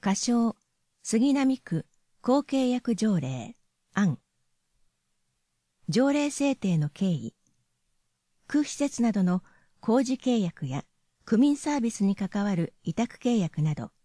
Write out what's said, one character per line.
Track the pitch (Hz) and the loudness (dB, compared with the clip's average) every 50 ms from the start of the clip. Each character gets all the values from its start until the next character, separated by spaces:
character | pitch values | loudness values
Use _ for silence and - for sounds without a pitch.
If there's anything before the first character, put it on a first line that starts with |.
仮 | - 202 196 | 0 0 -2
称、 | - - - 240 240 233 233 - _ _ _ _ _ _ _ _ _ _ | 0 0 0 2 2 2 0 -2 _ _ _ _ _ _ _ _ _ _
杉 | - - 226 233 285 269 | -2 0 2 4 4 2
並 | 285 269 262 262 254 | 2 2 2 0 -2
区、 | _ - 170 160 - _ _ _ _ _ _ _ _ | _ -6 -6 -6 -6 _ _ _ _ _ _ _ _
公 | - 247 285 | 2 2 2
契 | 285 - - 269 262 247 | 2 0 0 0 0 2
約 | 247 247 - - 233 | 0 -2 -2 -2 -2
条 | 180 220 220 202 170 | 0 0 0 0 0
例、 | 139 131 131 127 110 - 233 _ _ _ _ _ _ _ _ | -2 -2 -6 -8 -10 -12 -16 _ _ _ _ _ _ _ _
案。 | - 202 185 135 - _ _ _ _ _ _ _ _ _ _ _ _ _ _ _ _ _ _ _ _ _ _ _ _ _ _ _ _ _ _ _ _ _ - | 0 2 2 0 -2 _ _ _ _ _ _ _ _ _ _ _ _ _ _ _ _ _ _ _ _ _ _ _ _ _ _ _ _ _ _ _ _ _ -4
条 | 151 220 262 277 285 | 0 2 2 2 2
例 | 294 294 294 | 0 0 -2
制 | 277 - 285 277 269 | -2 -2 -2 -2 -2
定 | - - 196 175 160 | 0 0 0 0 2
の | 151 147 | 0 -2
経 | _ - 196 | _ -2 -2
緯。 | 190 170 139 110 226 _ _ _ _ _ _ _ _ _ _ _ _ _ _ _ _ _ _ _ _ _ _ _ | 0 0 -2 -4 -10 _ _ _ _ _ _ _ _ _ _ _ _ _ _ _ _ _ _ _ _ _ _ _
区 | _ - 294 294 | _ 0 0 0
施 | - - | 0 -2
設 | - 285 285 - - 233 | -4 -4 -4 -2 0 0
な | 233 | 0
ど | 208 208 185 | 2 2 2
の | 180 180 180 - - _ _ _ _ _ _ | 2 2 0 -2 -8 _ _ _ _ _ _
工 | - - 220 254 277 | -2 2 2 2 2
事 | 240 262 | 2 -2
契 | 247 - 254 247 226 | -4 -2 0 0 0
約 | 196 170 - - - | 0 -2 -4 -6 -8
や | 131 131 139 - _ _ _ _ _ _ _ _ | -8 -6 -8 -8 _ _ _ _ _ _ _ _
区 | - 226 214 | 0 2 4
民 | 262 294 285 | 4 4 2
サ | 285 - 302 294 285 | 0 -2 -4 -2 -2
ー | |
ビ | 226 233 | -2 -2
ス | - - 202 | -2 0 0
に | 196 196 | 0 0
関 | - 196 185 - 208 202 | -2 -4 -4 -4 -2 -2
わ | 208 196 | 0 0
る | 170 170 - _ _ _ | -2 -2 -4 _ _ _
委 | - 160 | -6 -2
託 | - 226 247 - - | -2 -2 -4 -4 -4
契 | - 247 240 | -2 0 2
約 | 226 185 151 - - | 2 0 0 -2 -2
な | 147 156 151 | -2 -2 -2
ど | - 135 - _ _ _ | -4 -8 -12 _ _ _